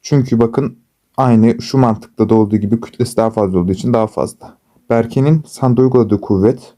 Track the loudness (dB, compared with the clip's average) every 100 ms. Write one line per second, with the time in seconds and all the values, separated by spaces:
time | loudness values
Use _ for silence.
0 | 0 -2 0 0 2 0 -6 -10 _ _
1 | _ -2 2 4 2 0 -2 0 0 -2
2 | -10 -4 0 2 2 -2 -2 -4 -6 -8
3 | -4 -2 -2 -2 -2 -2 -2 -4 -2 -2
4 | -2 -4 -8 -10 -20 _ _ _ _ -2
5 | 0 0 0 0 -2 -4 0 2 2 2
6 | 2 -2 0 2 2 0 -10